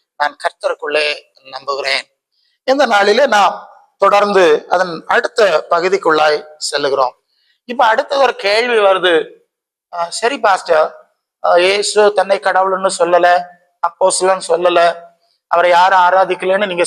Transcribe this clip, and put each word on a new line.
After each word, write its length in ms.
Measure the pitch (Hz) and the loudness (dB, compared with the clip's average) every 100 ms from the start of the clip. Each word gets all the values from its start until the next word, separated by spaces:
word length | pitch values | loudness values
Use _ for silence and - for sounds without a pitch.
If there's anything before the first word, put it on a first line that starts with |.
| _ - | _ -6
நான் 200 | 143 143 | -6 -6
கர்த்தருக்குள்ளே 760 | 175 - 196 165 151 147 151 147 - _ 135 | -10 -6 -8 -8 -6 -4 -4 -6 -14 _ -20
நம்புகிறேன். 580 | 135 135 135 135 135 - _ _ _ _ _ | -14 -8 -6 -4 -4 -6 _ _ _ _ _
இந்த 220 | - 277 247 | -2 0 2
நாளிலே 400 | 208 202 214 269 | 2 2 2 2
நாம் 440 | 208 180 - - - _ - | 2 2 -2 -14 -20 _ -2
தொடர்ந்து 680 | 196 202 208 190 170 151 - | 2 2 2 2 4 2 0
அதன் 340 | 180 185 160 - | -2 -2 -6 -4
அடுத்த 580 | 202 240 - 202 156 - | -2 -2 0 2 0 -2
பகுதிக்குள்ளாய் 760 | 170 185 190 170 156 151 147 - - | -2 0 0 0 2 2 0 -6 -14
செல்லுகிறோம். 580 | - 147 143 135 127 - _ _ _ _ - | -8 -4 -2 -2 -2 -4 _ _ _ _ -10
இப்ப 200 | 240 240 | -2 0
அடுத்த 320 | 220 294 277 | 0 -2 0
ஒரு 180 | 254 226 | 0 -2
கேள்வி 420 | 196 208 247 226 | -2 -2 0 0
வருது. 520 | 196 190 175 165 143 - _ _ _ _ _ | 2 2 2 0 -2 -10 _ _ _ _ _
ஆ, 120 | 175 170 | -10 -8
சரி 300 | - 233 277 | -4 -4 -2
பாஸ்டர், 560 | 226 185 - 156 170 - _ _ _ _ 180 | 0 0 0 0 0 -4 _ _ _ _ 0
ஆ, 120 | 175 | 2
இயேசு 560 | 185 202 202 208 208 | 2 0 -2 2 2
தன்னை 260 | 202 190 196 | 2 -2 -2
கடவுள்னு 500 | 196 185 190 190 190 185 | -2 0 0 -2 -4 -2
சொல்லல, 420 | 170 175 175 180 175 - _ _ 170 | 0 2 2 0 -2 -16 _ _ -8
அப்போஸ்தலன் 540 | - 185 180 185 190 - | -2 -2 0 -2 -2 -2
சொல்லல, 480 | 165 175 175 170 170 - _ _ _ - | -2 0 2 2 0 -10 _ _ _ -8
அவரை 220 | 170 175 | -2 2
யாரும் 300 | 175 190 190 | 2 4 4
ஆராதிக்கலன்னு 640 | 175 185 185 185 185 190 202 | 2 2 0 -2 -4 -2 -2
நீங்க 180 | 175 | -4